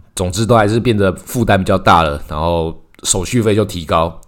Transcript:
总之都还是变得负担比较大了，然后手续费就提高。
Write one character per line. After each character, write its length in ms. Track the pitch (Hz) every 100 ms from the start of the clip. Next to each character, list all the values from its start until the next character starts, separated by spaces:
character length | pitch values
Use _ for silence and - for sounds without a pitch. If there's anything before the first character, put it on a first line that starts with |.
| -
总 160 | - 90
之 160 | 95 113
都 100 | 117
还 120 | 104
是 100 | 113
变 180 | 113 107
得 160 | 95 -
负 280 | - 127
担 140 | 110 98
比 60 |
较 120 | 92 95
大 260 | - 90
了， 200 | 80 73 -
然 120 | 76
后 420 | 82 85 82 78 - _
手 200 | - 101
续 160 | 85 120
费 140 | 110
就 100 | 104
提 200 | 101 92
高。 360 | 76 85 82 82